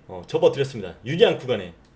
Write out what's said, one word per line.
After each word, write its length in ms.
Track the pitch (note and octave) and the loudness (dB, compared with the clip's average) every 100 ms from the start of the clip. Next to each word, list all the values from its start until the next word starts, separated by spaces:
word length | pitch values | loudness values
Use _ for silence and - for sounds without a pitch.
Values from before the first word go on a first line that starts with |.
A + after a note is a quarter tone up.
| - | -16
어, 140 | F#2 F2 | -14 -4
접어드렸습니다. 680 | D#3 E3+ - C3+ A#2+ F#2 E2 | 4 4 4 -2 -4 -10 -10
유리한 320 | A2 D#3+ G#3+ D3 | -6 4 4 4
구간에. 380 | B2+ A2 F2+ - - | -2 -4 -4 -14 -20